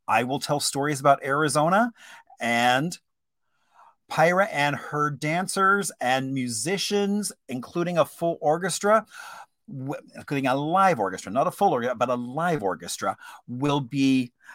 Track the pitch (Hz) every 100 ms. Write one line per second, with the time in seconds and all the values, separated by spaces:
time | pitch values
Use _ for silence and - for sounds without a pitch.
0 | - 110 123 143 - 147 - 139 143 139
1 | 143 139 139 143 156 147 160 196 240 -
2 | - - - - 117 117 123 127 165 -
3 | _ _ _ _ _ _ _ _ - _
4 | - - 165 180 196 143 143 143 - 151
5 | 147 139 151 170 190 - 190 202 185 -
6 | 123 131 135 135 123 113 131 190 - 202
7 | 202 208 202 - - 175 - 175 175 175
8 | 139 - 170 170 151 165 185 - 202 220
9 | 214 - - - - _ - 139 131 175
10 | - - - 143 135 135 151 185 196 139
11 | 95 92 98 113 170 - 202 135 120 113
12 | 123 123 120 135 175 151 98 85 85 -
13 | 98 95 - - - 123 143 143 127 143
14 | 135 131 123 _ -